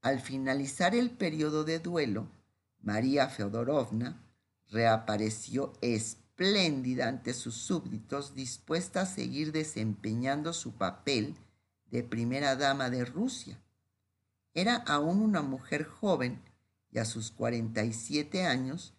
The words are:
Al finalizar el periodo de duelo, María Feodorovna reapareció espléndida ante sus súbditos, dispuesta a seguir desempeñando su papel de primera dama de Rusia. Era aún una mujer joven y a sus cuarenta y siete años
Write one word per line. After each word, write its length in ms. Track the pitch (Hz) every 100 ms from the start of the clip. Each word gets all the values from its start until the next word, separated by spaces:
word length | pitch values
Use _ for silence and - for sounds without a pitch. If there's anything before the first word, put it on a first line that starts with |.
Al 200 | 131 135
finalizar 720 | 117 135 135 135 135 - 180
el 160 | 233 247
periodo 540 | - 185 156 151 151
de 160 | 156 165
duelo, 480 | 165 175 139 104 - - _ _ _ _
María 480 | 98 107 127 143 135
Feodorovna 960 | - 101 110 120 147 120 110 123 - - _ _ _ _
reapareció 1040 | 110 113 113 113 107 107 110 - 120 139 -
espléndida 1300 | 120 113 110 - _ - 185 202 175 139 123 127 123
ante 260 | 131 -
sus 220 | 123 - 113
súbditos, 800 | - 175 - 107 - 139 139
dispuesta 680 | 135 131 - - 160 185 -
a 40 | 190
seguir 460 | - 123 127 156
desempeñando 1000 | 156 156 - 110 104 110 110 131 143 151
su 180 | 165 -
papel 640 | 110 92 - - 131 98 - - _ _ _ _
de 120 | 120
primera 540 | 120 117 117 131 143 131
dama 320 | 139 139 131
de 160 | 123
Rusia. 560 | 120 - 247 - - - _ _ _ _ _ _ _ _ _
Era 220 | 165 196 240
aún 440 | 240 147 151 190
una 220 | 220 190
mujer 420 | 143 131 - 147
joven 560 | 156 - 208 160 123 117 - _ _ _ _
y 100 | -
a 40 |
sus 260 | 113 117 110
cuarenta 540 | - 117 120 113 113
y 80 | 110
siete 540 | 113 - 147 147 190 180
años 480 | 127 131 165 -